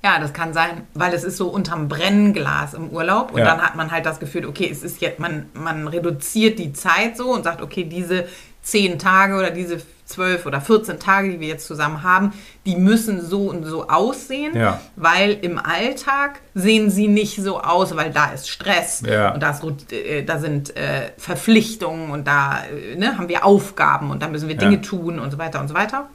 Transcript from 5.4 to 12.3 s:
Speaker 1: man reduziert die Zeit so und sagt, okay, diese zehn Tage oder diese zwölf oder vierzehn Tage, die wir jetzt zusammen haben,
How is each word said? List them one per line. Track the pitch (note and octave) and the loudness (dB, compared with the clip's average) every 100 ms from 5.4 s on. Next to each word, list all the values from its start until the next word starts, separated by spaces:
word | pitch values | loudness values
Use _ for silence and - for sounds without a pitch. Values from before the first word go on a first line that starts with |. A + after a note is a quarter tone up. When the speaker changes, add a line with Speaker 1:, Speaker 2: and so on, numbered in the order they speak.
| C#3+ | -10
Speaker 1:
man | - D#3+ D#3 D3+ | -10 -6 -6 -4
reduziert | E3+ E3+ D3 - A3 A3 A3 | -2 -2 -4 -4 2 2 2
die | D#3+ | -8
Zeit | C#3 E3 E3+ A3+ A3+ | -4 2 2 2 -2
so | B3 | -2
und | A#3+ | 0
sagt, | E3+ E3 | -2 -4
okay, | D3 - E3+ | -8 -6 -6
diese | F3 F3 F#3 F3+ - - - | -6 -2 -2 -2 -10 -20 -16
zehn | - G#3 F#3+ E3+ | 0 2 2 2
Tage | F#3+ F#3 G3 G3 | 4 6 4 2
oder | F#3 | 0
diese | E3+ F3 E3 - - - | -2 -6 -6 -8 -20 -18
zwölf | - F#3 F3 D3 | -2 0 0 -2
oder | C#3 | -6
vierzehn | - A3 G#3+ E3+ | 4 2 2 -6
Tage, | - G3 G3 | 2 2 2
die | F3 | -4
wir | D#3 | -6
jetzt | D#3 - | -8 -8
zusammen | D3+ D3 D#3 | -4 -4 -2
haben, | F3 F#3 G3+ | 2 4 4